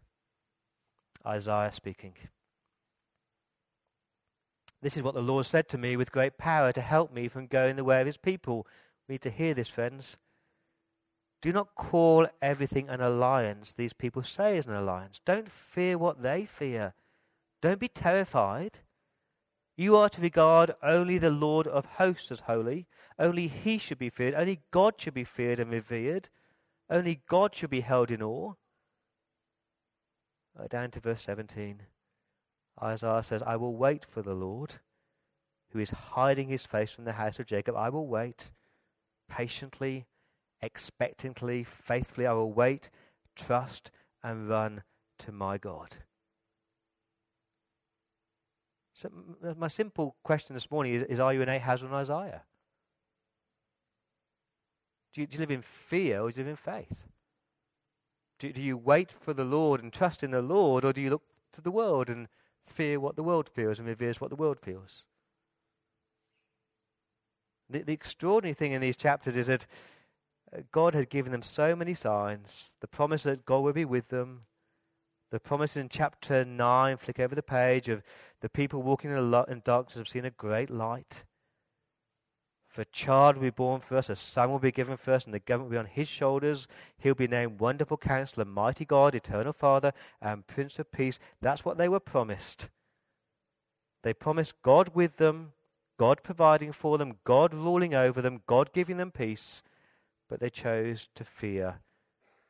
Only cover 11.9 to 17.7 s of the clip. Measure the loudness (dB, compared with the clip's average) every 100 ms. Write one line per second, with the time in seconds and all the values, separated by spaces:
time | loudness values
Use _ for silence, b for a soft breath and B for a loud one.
11.9 | 4 8 8 6 0 -2 -2 -2 -2 -4
12.9 | -2 0 2 2 2 0 -4 -12 -8 -8
13.9 | -6 -6 -6 -10 -2 0 0 -2 -4 -4
14.9 | -4 -8 -8 -2 -2 -2 -16 -10 -4 -2
15.9 | 0 0 0 -2 -2 -6 -8 -6 -4 -6
16.9 | -8 _ _ _ _ _ _ 0